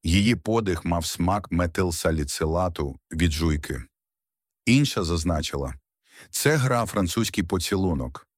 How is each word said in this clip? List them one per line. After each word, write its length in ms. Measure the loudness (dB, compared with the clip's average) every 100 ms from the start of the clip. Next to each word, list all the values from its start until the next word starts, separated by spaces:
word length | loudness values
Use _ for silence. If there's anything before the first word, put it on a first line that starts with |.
Її 320 | 4 4 4 2
подих 480 | 2 0 2 -2
мав 220 | 0 0 -2
смак 460 | -2 0 0 0
метилсаліцилату 1500 | 0 0 0 0 0 0 0 -2 -2 0 0 -2 -2 -6 -6 _
від 200 | 0 0
жуйки. 500 | 2 0 0 -4 -10 -12 _ _ _ _ _ _ _ 2
Інша 380 | 4 4 0
зазначила: 720 | -2 0 0 -2 -4 -6 -6 -10 _ _ _ -20 -12
«Це 260 | -2 0 2
гра 300 | 2 0 0
французький 580 | -2 -2 0 -2 -2
поцілунок». 840 | -2 -2 -2 0 0 -2 -4 -10 _